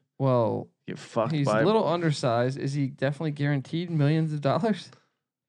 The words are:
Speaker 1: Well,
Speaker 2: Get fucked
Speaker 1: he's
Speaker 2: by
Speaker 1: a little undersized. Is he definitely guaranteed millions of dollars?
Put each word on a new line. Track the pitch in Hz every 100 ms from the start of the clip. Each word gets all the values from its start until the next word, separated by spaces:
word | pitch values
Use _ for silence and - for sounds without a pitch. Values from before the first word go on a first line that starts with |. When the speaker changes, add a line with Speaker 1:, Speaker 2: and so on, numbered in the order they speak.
| _ _
Speaker 1:
Well, | 135 123 110 107 - _ -
Speaker 2:
Get | 92
fucked | - 117 117
Speaker 1:
he's | 156 135
Speaker 2:
by | 107
Speaker 1:
a | 180
little | 220 156
undersized. | 170 165 143 135 117 123 139
Is | 139
he | 143 135
definitely | 143 135 147 160
guaranteed | 147 147 143 123 165 175
millions | 160 143 160 160
of | 151
dollars? | 143 135 220 208 - - _ _ _ _